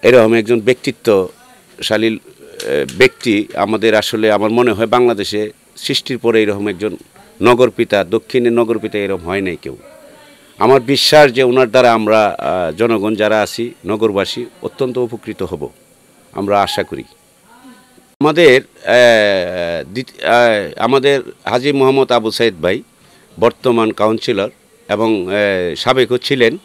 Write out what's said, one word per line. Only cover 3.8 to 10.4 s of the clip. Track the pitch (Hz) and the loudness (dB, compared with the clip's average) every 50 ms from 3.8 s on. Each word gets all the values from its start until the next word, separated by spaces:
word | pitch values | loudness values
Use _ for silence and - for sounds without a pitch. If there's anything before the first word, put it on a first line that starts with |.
| 101 113 107 | 0 2 2
আসলে, | 107 104 - - 110 107 110 104 | 2 0 -2 -4 -2 0 0 0
আমার | 101 101 107 | 2 0 0
মনে | 110 120 123 123 107 | 0 2 2 2 0
হয় | 98 113 | -2 -2
বাংলাদেশে | 110 110 123 123 120 117 101 101 - 104 104 107 107 - _ _ _ _ | 0 0 2 2 2 0 -2 -6 -6 -6 -6 -6 -6 -10 _ _ _ _
সৃষ্টির | - - - 139 127 - - 135 117 | -16 -8 -6 -6 -6 -6 -6 -10 -4
পরে | - 117 113 113 110 | -2 0 2 2 2
এরকম | 101 104 101 104 104 | 0 -2 -4 -4 -6
একজন | 98 85 101 107 87 - - _ _ - - - - - 95 | -6 -6 -6 -8 -8 -8 -16 _ _ -20 -20 -20 -12 0 2
নগরপিতা, | 110 123 117 127 120 104 - 117 - - 101 95 | 2 4 4 2 0 2 -2 -4 0 0 -2 0
দক্ষিণের | 85 101 113 - - - 131 120 120 117 | 0 -4 -6 -6 -2 -2 0 0 0 0
নগরপিতা | 117 120 110 113 107 104 110 - 107 | 0 0 0 -2 -4 -6 -6 -6 -6
এরকম | 101 98 98 92 85 | -4 -4 -6 -8 -6
হয় | 85 92 101 | -6 -4 -4
নাই | 98 92 85 76 - | -4 -4 -8 -8 -12
কেউ। | 69 67 - - - - - - - - - - - - _ | -16 -16 -16 -20 -20 -20 -20 -20 -20 -20 -20 -20 -20 -20 _